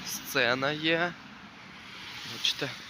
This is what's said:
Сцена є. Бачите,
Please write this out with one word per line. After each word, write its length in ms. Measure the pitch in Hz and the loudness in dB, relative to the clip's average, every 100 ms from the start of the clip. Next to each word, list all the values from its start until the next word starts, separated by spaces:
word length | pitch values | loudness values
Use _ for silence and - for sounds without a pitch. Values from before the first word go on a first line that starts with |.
| - | -6
Сцена 680 | - - 139 120 127 135 | -6 0 4 6 6 4
є. 400 | 151 160 165 175 - - - - - - - - - - - - | 2 4 4 4 0 -10 -16 -16 -16 -16 -16 -14 -12 -10 -10 -8
Бачите, 360 | 117 - - 139 - - | -2 0 0 -2 -4 -12